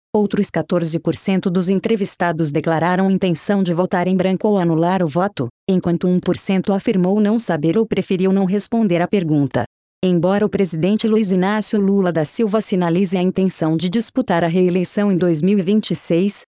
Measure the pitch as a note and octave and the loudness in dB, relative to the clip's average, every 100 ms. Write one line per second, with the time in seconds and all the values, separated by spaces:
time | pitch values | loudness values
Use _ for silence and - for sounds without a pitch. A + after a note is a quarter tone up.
0 | _ G#3+ G3+ - G3+ F3 D#3 F3 E3+ D#3+ | _ -2 0 0 -2 -4 -2 -2 -2 -2
1 | E3+ D#3+ - F#3+ G3 F3+ F3 F#3+ G#3+ A3 | -4 -4 -2 -2 0 -2 0 0 0 -2
2 | F#3+ - F3 E3 D#3+ D3+ D#3 D#3+ E3 F3+ | -2 -2 -2 0 -2 -2 0 0 2 2
3 | F#3+ F#3+ F#3+ D#3+ - G3+ F#3 E3 F3+ F3+ | 2 2 0 -2 -2 0 0 0 0 0
4 | F3+ F#3 F#3 F#3 A3 G3+ E3+ D#3+ E3+ F#3 | 0 0 0 0 0 0 2 2 2 0
5 | E3+ D#3 G3 - A#2 - - F#3 F3 E3+ | 0 0 -2 -4 -8 -6 -2 0 0 0
6 | F3+ F3+ - F3 - F#3+ F#3 G3 - F#3+ | 0 0 0 -2 -2 -2 0 -2 0 0
7 | F3+ G#3 G#3 A3+ - E3 D#3 F3 A3+ - | 2 2 2 0 -2 -2 0 0 0 -2
8 | F3+ F#3 F#3+ G3 F#3+ G3+ - A#3 A3 E3+ | -2 0 2 2 2 -2 -2 0 2 2
9 | F3 G#3 E3 D3+ C3+ C3 A#2 _ _ _ | 0 0 2 2 2 0 -4 _ _ _
10 | F#3 F3 F3 G3+ G#3 - F#3+ D#3+ F3 G#3+ | 0 2 2 2 0 0 -2 0 0 0
11 | A3+ G#3+ G#3 F#3 F#3 G#3+ G3+ A3 G3 G3 | 2 0 2 2 2 0 -2 0 2 2
12 | F3+ E3 D3+ - A3+ G#3+ - F#3+ F3 E3+ | 2 0 -2 -2 0 0 -2 -2 0 2
13 | G3 F#3 F3+ F#3+ F#3+ - D#3+ D#3+ F3+ G#3+ | 0 0 0 0 0 0 -2 0 0 -2
14 | A3+ - B3+ E3+ E3+ F3 F3+ F3+ F3+ - | -2 -2 0 0 0 2 2 0 -2 -2
15 | G#3 F3+ F3+ D#3+ F3+ G#3 E3+ G#3+ - E3+ | 0 2 2 2 2 2 2 0 0 -4
16 | - E3+ G3 - - | -2 0 0 -4 -14